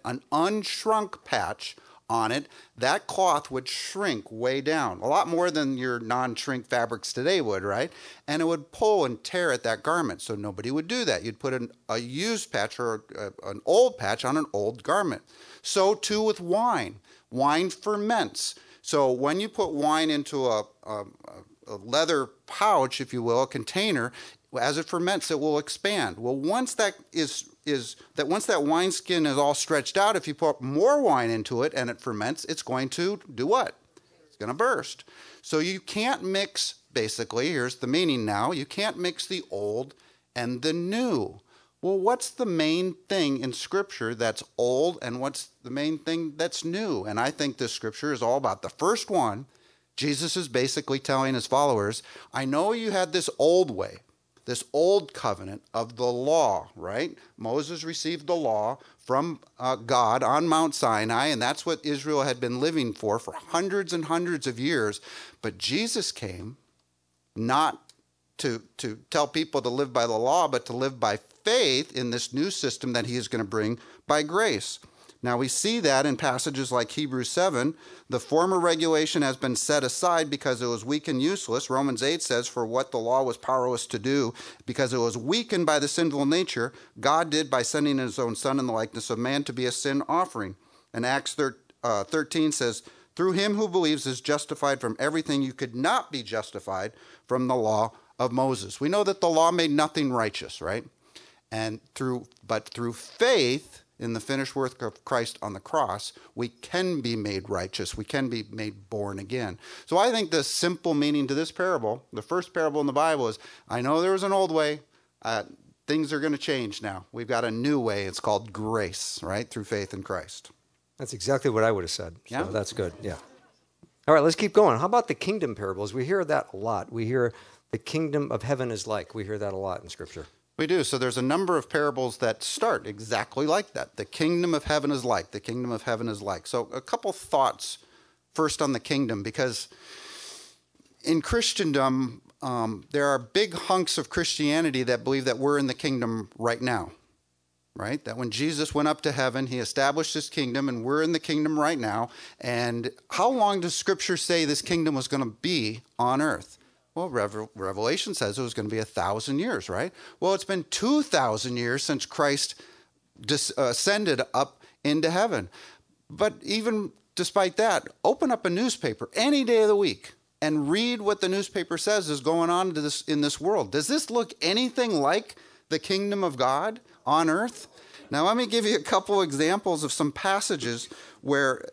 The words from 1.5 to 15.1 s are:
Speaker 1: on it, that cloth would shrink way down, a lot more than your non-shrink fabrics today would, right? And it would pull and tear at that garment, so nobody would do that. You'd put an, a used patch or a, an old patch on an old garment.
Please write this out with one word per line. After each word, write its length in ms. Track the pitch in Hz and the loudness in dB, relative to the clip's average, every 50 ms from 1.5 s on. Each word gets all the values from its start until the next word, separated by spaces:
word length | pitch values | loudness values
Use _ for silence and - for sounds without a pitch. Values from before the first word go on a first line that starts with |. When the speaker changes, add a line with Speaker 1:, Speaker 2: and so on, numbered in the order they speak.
| - - - - - - - - - - _ - | -6 -8 -10 -14 -14 -16 -20 -20 -20 -14 _ -2
Speaker 1:
on 220 | 113 113 110 110 | 0 2 2 2
it, 160 | 127 143 143 - - - - - _ | 0 -2 -4 -8 -16 -20 -20 -14 _
that 300 | - 127 135 165 208 - | 0 2 2 2 0 -2
cloth 440 | - - 185 190 180 147 151 - - | -4 0 2 4 4 4 2 0 -4
would 160 | 131 127 131 | -6 -6 -6
shrink 640 | - - - - - - 190 208 180 127 107 - - | -6 -8 -8 -8 -8 -6 -4 -2 -2 -2 -4 -6 -10
way 300 | 113 110 123 127 131 139 | -6 -2 -2 0 0 0
down, 400 | 131 151 160 156 135 104 90 90 | 0 0 0 0 0 -2 -2 -2
a 60 | 92 | 0
lot 200 | 127 151 196 - | 2 2 2 2
more 240 | 170 170 170 175 180 | 2 2 2 2 2
than 260 | 151 156 143 135 135 | 2 0 0 0 -2
your 220 | 123 127 127 120 120 | -2 -2 -2 -2 -2
non-shrink 680 | 117 110 127 127 127 123 113 - - 143 131 123 - | -2 -2 0 0 0 -2 -4 -6 -6 -4 -4 -6 -4
fabrics 440 | - 131 120 117 110 117 101 - - | -2 0 0 0 0 -4 -6 -8 -6
today 300 | - 120 131 170 196 180 | -4 -2 0 2 2 2
would, 220 | 131 107 98 95 95 | 2 0 -2 -2 -2
right? 280 | 101 98 117 143 170 - - - - - - - | -2 0 -2 -2 -4 -6 -14 -20 -20 -20 -12 -6
And 140 | - 147 156 | -4 -2 0
it 40 | 165 | 0
would 260 | 165 165 151 147 - | 0 0 -2 -4 -8
pull 340 | - - 226 214 214 190 147 | -4 0 2 4 4 4 2
and 160 | 127 117 - - | 0 -2 -6 -8
tear 280 | - - 180 175 156 | -6 -2 0 0 0
at 120 | 127 120 - | 0 0 0
that 200 | 117 110 104 - | -2 -2 -2 0
garment, 380 | 151 170 175 156 110 82 - | 0 0 0 0 -2 -4 -6
so 140 | - - 110 | -8 -8 -8
nobody 360 | 101 104 104 90 101 101 123 | -6 -6 -8 -8 -6 -6 -4
would 160 | 135 156 160 | -2 -2 -2
do 160 | 175 240 254 226 | -2 -2 -2 0
that. 200 | 151 104 85 92 | 0 0 0 -2
You'd 160 | 113 113 - | -6 -8 -6
put 140 | - 135 131 | -4 -4 -4
an, 180 | 127 120 - - _ _ - | -4 -6 -8 -12 _ _ -4
a 80 | 110 | -4
used 540 | 117 120 123 131 156 196 226 226 208 - - | -4 -4 -6 -6 -4 -2 -2 -2 -4 -4 -4
patch 280 | - 110 107 110 - - | -2 -2 -2 -2 -2 -4
or 240 | 123 117 110 107 - - - | -2 -2 -2 -4 -8 -12 -10
a, 340 | - 104 95 - - - 98 | -10 -10 -10 -10 -12 -12 -10
an 100 | 101 104 - | -10 -4 2
old 320 | - 175 226 254 254 - | 4 6 6 6 6 2
patch 260 | - 104 98 110 - - | -2 -2 -2 -2 0 0
on 140 | 127 143 | 0 0
an 80 | 156 147 - - | 0 -2 -2 -2
old 300 | 101 101 110 127 113 - | 0 0 -2 -2 -4 -2
garment. 380 | 151 165 202 196 151 | 0 2 2 2 0